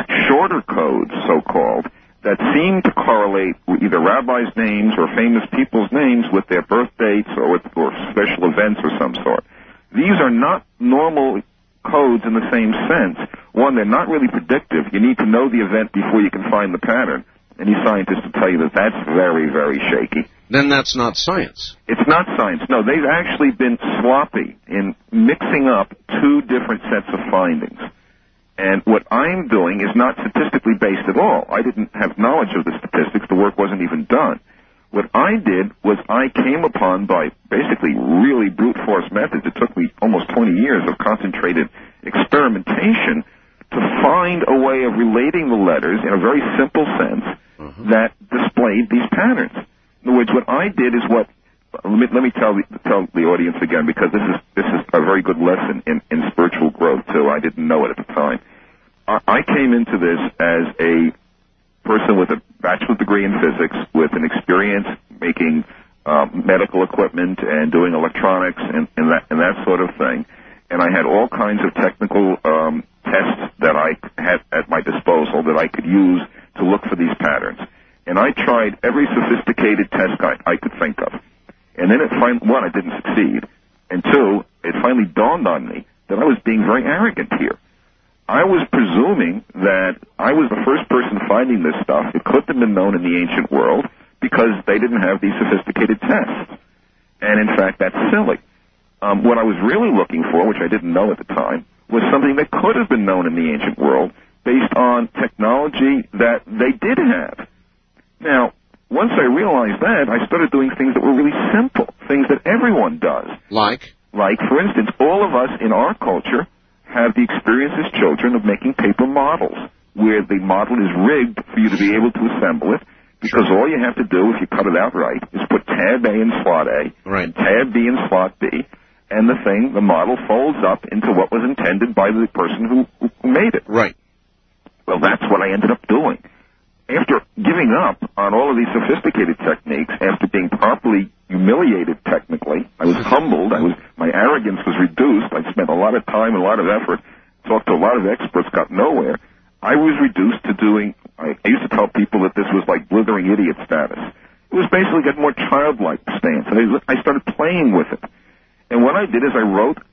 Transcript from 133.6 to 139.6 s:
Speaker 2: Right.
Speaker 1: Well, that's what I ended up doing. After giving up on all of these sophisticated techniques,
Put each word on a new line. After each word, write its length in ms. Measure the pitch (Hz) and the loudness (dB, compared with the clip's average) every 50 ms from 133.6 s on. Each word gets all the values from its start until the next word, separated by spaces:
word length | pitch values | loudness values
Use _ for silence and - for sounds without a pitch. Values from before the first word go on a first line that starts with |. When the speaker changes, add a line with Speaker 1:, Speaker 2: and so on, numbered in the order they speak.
| - | -4
Speaker 2:
Right. 300 | - 104 117 107 - - _ _ _ _ _ _ _ _ _ _ _ _ _ _ - _ _ - | -2 0 0 0 0 -2 _ _ _ _ _ _ _ _ _ _ _ _ _ _ -20 _ _ -6
Speaker 1:
Well, 140 | - 92 80 | -4 -2 2
that's 220 | 95 95 104 - - 104 | 2 2 0 0 0 0
what 140 | 101 92 | 2 2
I 80 | 98 95 | 2 0
ended 200 | 98 104 104 107 | 0 0 2 0
up 120 | 120 - _ - | 0 0 _ 0
doing. 300 | 107 139 156 117 - - - - _ _ _ _ _ _ _ _ _ _ _ - | 2 2 2 0 -2 -6 -12 -20 _ _ _ _ _ _ _ _ _ _ _ -4
After 320 | 127 - - - 131 - - _ - | -4 -2 0 0 0 -2 -2 _ -8
giving 360 | - - - 165 175 151 113 | -2 0 0 2 2 2 2
up 260 | 113 160 180 107 98 - - - - | 2 2 0 0 -2 -4 -8 -10 -4
on 160 | 101 101 101 | -4 -2 0
all 180 | 104 117 139 143 | 2 2 2 2
of 60 | 131 | 0
these 120 | 117 117 - | 0 0 0
sophisticated 640 | - 117 - - 143 - - - - - 95 85 80 - | 0 -2 0 0 -2 0 0 -2 0 0 0 0 -2 -2
techniques, 520 | 90 82 78 - | -2 -2 -2 -2